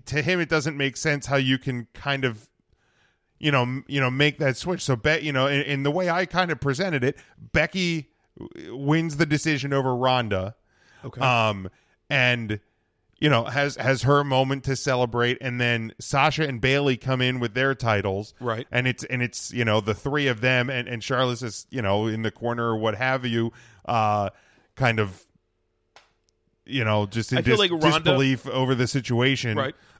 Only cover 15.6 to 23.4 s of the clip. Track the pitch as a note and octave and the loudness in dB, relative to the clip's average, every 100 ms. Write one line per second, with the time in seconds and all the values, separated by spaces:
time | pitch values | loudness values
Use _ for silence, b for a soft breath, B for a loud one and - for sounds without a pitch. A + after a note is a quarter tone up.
15.6 | A#2+ A#2 A2+ - - C#3+ D3+ D3 D3+ B2 | 0 0 -4 -10 -4 2 2 2 -2 0
16.6 | C3 C#3 C#3+ B2 C3 B2+ B2+ B2+ A#2+ A#2 | 0 2 2 0 0 0 0 0 -2 0
17.6 | C3+ C3 A#2 G#2 G2 F#2+ G#2+ - A#2+ A2+ | 0 0 0 0 0 -4 -8 -8 -6 -6
18.6 | C3+ B2 B2+ B2 - B2+ B2 - - B2 | -4 -2 0 -2 -4 -4 -4 -6 -8 -2
19.6 | A2+ G#2+ G#2 G#2 C#3+ D3 C#3 A2 B2+ B2+ | 2 2 2 -2 -2 0 0 0 0 0
20.6 | B2 B2+ A#2+ A#2+ - B2+ B2+ A#2 B2 - | 0 -4 -6 -8 -4 0 0 -2 -6 -10
21.6 | - C3 G2+ G2+ A2 A2 A2 - A#2 A#2+ | -10 -4 0 2 0 -2 -4 -4 -4 -2
22.6 | A#2 A2 A2 G#2 C3 C3 B2 A#2 | -2 0 0 0 -2 -2 -2 -2